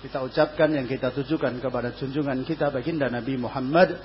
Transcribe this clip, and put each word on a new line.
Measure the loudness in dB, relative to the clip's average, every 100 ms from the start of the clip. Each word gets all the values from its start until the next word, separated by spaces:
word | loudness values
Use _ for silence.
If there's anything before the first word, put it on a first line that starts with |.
| -6
kita | -4
ucapkan, | -2 2 2 4 4
yang | 4 0
kita | -2 -2
tujukan | -2 -2 0 0 -2
kepada | -4 -2 -4 -4
junjungan | -4 -2 -2 -2 -4
kita, | 0 0
Baginda | 0 -2 0 0
Nabi | -2 -2 -4
Muhammad | -2 -4 2 6 4 2